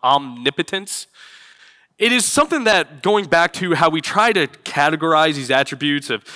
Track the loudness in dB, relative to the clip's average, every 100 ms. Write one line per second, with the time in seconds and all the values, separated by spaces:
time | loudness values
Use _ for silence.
0 | 0 0 -2 -6 -6 -4 -6 -8 -8 -10
1 | -12 _ -20 -20 -20 _ -20 _ _ _
2 | 0 2 2 2 2 0 2 2 0 -4
3 | 0 0 2 2 2 -2 -2 2 2 0
4 | -2 2 2 2 -2 -6 -6 0 0 0
5 | 0 2 2 0 0 0 0 -4 -4 -4
6 | -4 -8 -8